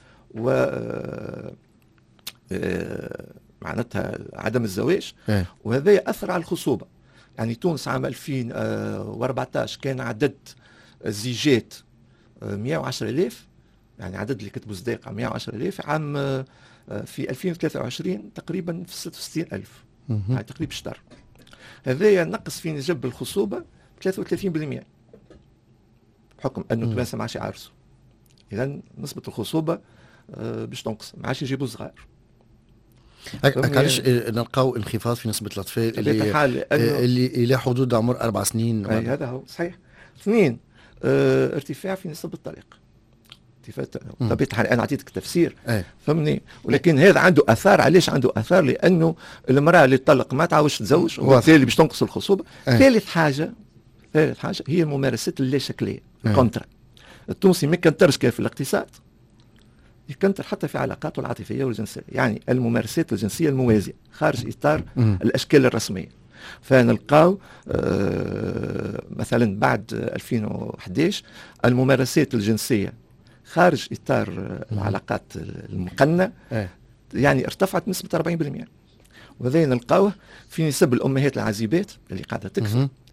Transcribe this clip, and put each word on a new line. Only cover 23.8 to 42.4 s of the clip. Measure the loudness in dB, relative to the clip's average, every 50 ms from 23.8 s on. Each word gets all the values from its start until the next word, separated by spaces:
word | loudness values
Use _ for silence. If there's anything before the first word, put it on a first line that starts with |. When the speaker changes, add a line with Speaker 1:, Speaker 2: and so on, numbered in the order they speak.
| _ _ _ _
Speaker 1:
بثلاثة | -6 -6 -4 -4
وثلاثين | -6 -6 -4 -4 -4 -4
بالمية، | -4 -4 -6 -6 -8 -10 -12 -18 _ _ _ _ -20 -20 _ -20 -20 -20 _ _ _ _ _ _ _ _ _ _ _ _ _ _ _ _ _ _ _ _
بحكم | -8 -8 -6 -8 -6 -4
أنه | -4 -2 -2
Speaker 2:
مم. | -2 -2
Speaker 1:
تونس | -4 -4 -6 -6
ما | -8
عادش | -8 -8 -8
يعرسوا. | -8 -8 -8 -10 -12 -18 -20 _ _ _ _ _ _ _ _ _ _ _ _ _ _ _ _
إذا | -6 -6 -6 -6 -6 -10 -14 _ -16 -14
نسبة | -14 -14 -14 -14 -14 -12
الخصوبة، | -10 -10 -8 -4 -4 -2 -2 -2 -4 -6 -10 _ _ _ -20 _ _ _ _ -20 -14
آه، | -12 -10 -8 -8 -8 -10
باش | -10 -12 -10
تنقص، | -8 -8 -10 -10 -12 -18 -16 -10
ما | -8
عادش | -8 -6 -6
يجيبوا | -6 -6 -6 -6 -6
صغار. | -8 -8 -12 -14 -16 -16 -20 -20 _ _ _ _ _ _ _ _ _ _ _ _ _ _ _ _ _ _ _ _ _ _ _ -18 -16 -6 0 0
Speaker 2:
هك-، |
هك | 2 2
Speaker 1:
فهمني؟ | 2 0 2 4 2
Speaker 2:
علاش، | 2 2 2 2
آه، | 2 2 2 2 0 -2
نلقاو | -2 -4 -4 -2 0 2 2 2 0
انخفاض | -2 -4 -4 -6 -4 -2 -2 -4
في | -2 -4 -4
نسبة | -4 -4 -6 -8
الأطفال | -8 -8 -10 -6 -2 -2 -2 0
Speaker 1:
بطبيعة | -2 -2 0 0
Speaker 2:
اللي، | 0 2 2 2
Speaker 1:
الحال، | 2 2 2 2
لأنه | 0 -2 -2 0 2 2 2
Speaker 2:
آه، | 2 2 2 2
اللي | 2 2 2 0
إلى | 0 0 0 2 2 2
حدود | 2 2 0 0 0 2 2 2
عمر | 2 2 2 0 0
أربع | -2 -2 0 -2 -2
سنين | -2 -2 -2 -2 0 -2 -2 -2
Speaker 1:
أي، | -2 -2
Speaker 2:
ولا؟ | -2 -2 -2
Speaker 1:
هذا | -4 -4 -6
هو | -8 -8 -10 -12
صحيح. | -14 -8 -8 -8 -8 -8 -12 _ _ _ -20 -20 -20 _ -6
اثنين، | -2 2 4 4 4 4 2 -2 -10 _ _ -20 -20 -20 -12 -4 0
آه، | 2 2 4 4 4 4 2 2 0 -2
ارتفاع | -4 -8 -8 -10 -8 -8 -8 -6
في | -6 -8 -12
نسب | -12 -10 -12 -12 -12
الطلاق. | -12